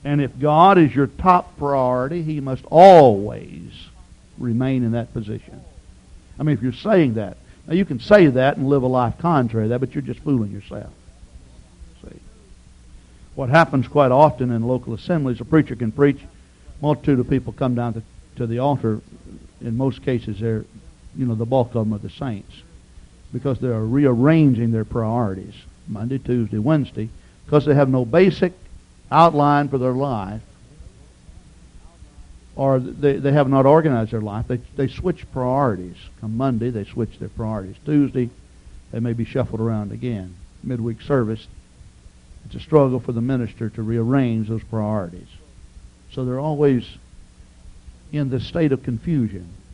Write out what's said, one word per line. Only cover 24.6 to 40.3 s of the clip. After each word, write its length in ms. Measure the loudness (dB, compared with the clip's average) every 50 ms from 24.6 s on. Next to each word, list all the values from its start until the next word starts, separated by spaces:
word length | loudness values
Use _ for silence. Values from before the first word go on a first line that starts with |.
| 0 -2
their 140 | -2 -2 -4
priorities 680 | -4 -4 -4 -4 -2 -2 -2 -2 -4 -4 -8 -12 -16 -20 -20 -20 -20 -20 _ -14
Monday, 320 | -12 -10 -8 -6 -6 -6 -8
Tuesday, 400 | -4 -4 -2 -2 -2 -4 -4 -4
Wednesday, 500 | 0 0 0 0 -2 -4 -8 -10 -10 -10 -12 -20 -20 -20 _ _ -6
because 200 | 0 0 2 4
they 80 | 4 4
have 160 | 4 4 2
no 160 | 2 0 0
basic 480 | 2 4 4 4 4 4 0 -2 -2 -4 _ -20 -20 -20 -20 -20 _ _ _ _ 0
outline 580 | 4 4 4 6 4 4 2 4 4 2 0 0
for 80 | -2
their 160 | -2 -2 -2 -2
life, 480 | -2 -4 -4 -4 -6 -6 -8 -10 -12 -14 -18 -20 _ -20 -20 -20 -20 -20 -20 _ -20 -20 -20 _ _ _ -20 -20 -20 _ -20 -20 -20 -20 -20 _ -20 -20 -20 -20 -20 -20 -20 -20 -20 -20 -20 -20 -20 -20 -18 -6
or 220 | -2 0 2 2 0
they, 340 | 0 -4 -8 0 0 0 0
they 140 | 2 0 2 2
have 160 | 4 4 4
not 160 | 4 4 6
organized 460 | 6 6 6 4 2 0 0 -2 -4
their 100 | -6 -8
life. 260 | -8 -6 -8 -8 -6
They, 100 | -6 -8 -8 -8 -12 -6
they 120 | -6 -4
switch 420 | -4 -6 -6 -4 -4 -6 -6 -10 -12
priorities. 680 | -8 -6 -4 -2 0 0 0 0 0 -4 -8 -14 -16 -18 -20 -20 -18 -12
Come 160 | -10 -8 -4
Monday, 320 | -2 -2 -2 -2 -2 -4 -4
they 160 | -6 -6 -10
switch 340 | -8 -6 -6 -6 -6 -8 -14
their 100 | -14 -14
priorities. 460 | -10 -8 -8 -6 -6 -8 -8 -12 -16 -14 -6
Tuesday, 440 | 0 0 2 2 0 -2 -4 -4 -4 -8 -18 -20 -20 -20 -20 -20 -20 -20 -20 -20 -12
they 80 | -8 -6
may 140 | -6 -4 -4
be 120 | -6 -6
shuffled 360 | -6 -4 -4 -4 -4 -4 -4
around 300 | -4 -4 -4 -4 -8 -8
again. 440 | -10 -10 -8 -8 -8 -8 -10 -14